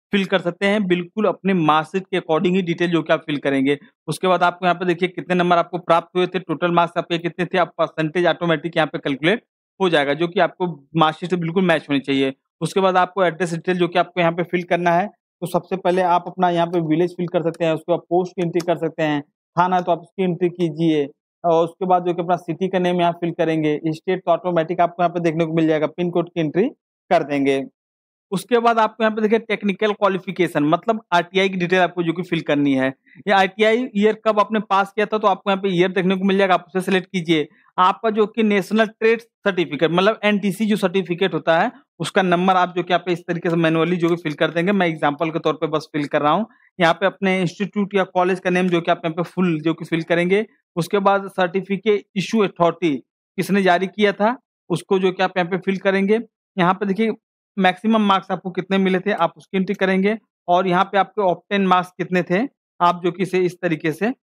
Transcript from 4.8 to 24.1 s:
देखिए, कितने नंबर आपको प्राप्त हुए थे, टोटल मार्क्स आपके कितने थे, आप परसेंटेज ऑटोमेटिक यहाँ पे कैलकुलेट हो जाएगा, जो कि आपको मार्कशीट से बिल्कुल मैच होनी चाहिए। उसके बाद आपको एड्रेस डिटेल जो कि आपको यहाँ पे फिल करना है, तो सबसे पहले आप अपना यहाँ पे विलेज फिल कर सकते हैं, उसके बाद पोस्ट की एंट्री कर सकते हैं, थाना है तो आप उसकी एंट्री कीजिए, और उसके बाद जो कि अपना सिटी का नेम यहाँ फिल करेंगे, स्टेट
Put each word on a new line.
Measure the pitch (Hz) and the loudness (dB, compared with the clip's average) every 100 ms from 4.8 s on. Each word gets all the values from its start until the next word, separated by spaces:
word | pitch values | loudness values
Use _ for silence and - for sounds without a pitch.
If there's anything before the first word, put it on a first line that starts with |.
| 180 | 0
देखिए, | 170 180 | 0 -2
कितने | 180 156 180 | -4 -2 0
नंबर | 175 170 | 2 2
आपको | 165 175 | 0 -4
प्राप्त | - 170 170 180 | 0 0 0 -2
हुए | 180 | -2
थे, | 185 | -4
टोटल | 175 147 175 | -6 -4 0
मार्क्स | 175 170 175 | 2 0 -2
आपके | 160 170 | -4 -4
कितने | 170 - 175 | -4 -6 -2
थे, | 185 | 0
आप | 170 - | -2 -2
परसेंटेज | 160 - 156 180 175 | -4 -2 -4 0 0
ऑटोमेटिक | 156 175 156 170 165 | 2 0 -2 -2 -2
यहाँ | 156 | -2
पे | 160 | -2
कैलकुलेट | 147 135 160 240 - _ _ - | -6 -2 0 0 -4 _ _ -4
हो | 190 | 0
जाएगा, | 160 139 | 2 2
जो | 147 170 | 0 -2
कि | 185 | 0
आपको | 165 - 180 151 _ 165 | 0 0 -6 -6 _ 0
मार्कशीट | 156 156 175 | 0 0 -4
से | 180 | -4
बिल्कुल | 165 180 | -2 0
मैच | 180 156 - | 2 0 0
होनी | 143 | -2
चाहिए। | 135 135 135 135 _ _ | 0 0 0 -4 _ _
उसके | 160 196 | -4 0
बाद | 190 185 | 2 2
आपको | 180 196 | 0 0
एड्रेस | 175 160 175 | 0 0 -4
डिटेल | 165 185 180 | -2 -2 -2
जो | 175 | 0
कि | 180 | 0
आपको | 170 180 | -2 0
यहाँ | 165 | 0
पे | 170 | -2
फिल | 170 180 | -4 -4
करना | 170 175 175 | -2 0 2
है, | 170 202 | 2 0
तो | - _ _ 170 | -8 _ _ -4
सबसे | 175 - 190 | -4 -4 -4
पहले | 185 180 | 0 0
आप | 180 175 175 | 2 0 -2
अपना | 185 180 | -2 0
यहाँ | 170 170 | 2 0
पे | 175 | 0
विलेज | 160 156 175 175 | 0 0 0 -2
फिल | 170 | -4
कर | 180 | -2
सकते | 160 156 165 | -2 -2 -2
हैं, | |
उसके | 156 - | -2 -2
बाद | 165 | -4
पोस्ट | - 175 180 | 0 -2 -2
की | - | -4
एंट्री | 170 175 | -4 -2
कर | 175 156 | -2 -2
सकते | 160 156 | -4 -2
हैं, | 156 147 - _ _ 165 | -2 -2 -6 _ _ -2
थाना | 180 185 | 0 0
है | |
तो | 180 | 0
आप | 165 | -4
उसकी | 175 - | -4 -4
एंट्री | 185 165 175 | -2 0 -2
कीजिए, | 175 170 151 170 156 143 - _ _ 175 | -2 -4 0 0 0 -2 -8 _ _ 0
और | 165 | 2
उसके | 170 - 185 | 0 -2 0
बाद | 180 175 | 2 2
जो | |
कि | 175 | -2
अपना | 170 175 | -2 -2
सिटी | - 156 185 | -4 -6 -2
का | 185 | 0
नेम | 180 180 | 0 2
यहाँ | 170 | 0
फिल | 170 175 | -2 -4
करेंगे, | 160 160 160 151 151 160 | -2 -2 0 0 -2 -4
स्टेट | 156 - | -4 -4